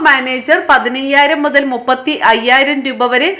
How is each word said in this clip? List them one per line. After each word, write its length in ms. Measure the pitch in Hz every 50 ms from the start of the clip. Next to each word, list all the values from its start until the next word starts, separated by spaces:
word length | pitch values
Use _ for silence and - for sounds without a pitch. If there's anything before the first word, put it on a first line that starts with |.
| 320
മാനേജർ 540 | 302 277 262 254 262 254 254 247 294 320 370 359 330
പതിനയ്യായിരം 720 | 277 247 220 240 247 262 269 277 277 285 285 285 320 294 294
മുതൽ 180 | 294 262 277 277 277
മുപ്പത്തി 420 | 254 226 - 262 247 240 - 302 302 - - 214
അയ്യായിരം 480 | 226 226 226 240 254 262 277 277 294 277 -
രൂപ 160 | 269 247 214 247 247 247
വരെ. 140 | 247 285 359 392